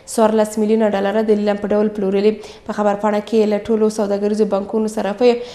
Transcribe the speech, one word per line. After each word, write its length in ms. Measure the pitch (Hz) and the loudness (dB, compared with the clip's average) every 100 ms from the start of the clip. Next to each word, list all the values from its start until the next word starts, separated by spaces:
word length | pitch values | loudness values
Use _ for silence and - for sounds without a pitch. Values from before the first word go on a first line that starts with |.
| - - | -6 0
څوارلس 440 | 220 220 214 220 | 2 2 0 0
میلیونه 280 | 208 220 214 196 | 0 2 2 0
ډالر 260 | 196 214 220 | -2 -2 2
د 100 | 208 | 2
لیلام 220 | 208 202 | 0 -2
په 100 | 208 208 | 0 0
ډول 200 | 214 214 | 0 0
پلورلي. 360 | 190 196 214 214 - - - | -2 2 2 0 -10 -18 -10
په 120 | 208 | -2
خبرپاڼه 420 | 208 202 214 208 208 | 0 0 0 -2 0
کې 240 | 226 214 | 0 2
له 120 | 202 208 | 0 0
ټولو 260 | 220 214 214 | 0 2 0
سوداګریزو 520 | 202 202 208 208 202 196 | -2 0 0 0 0 0
بانکونو، 380 | 202 220 214 214 | -2 -2 -2 -4
صرافیو 440 | 196 208 247 240 - | -4 2 2 2 -4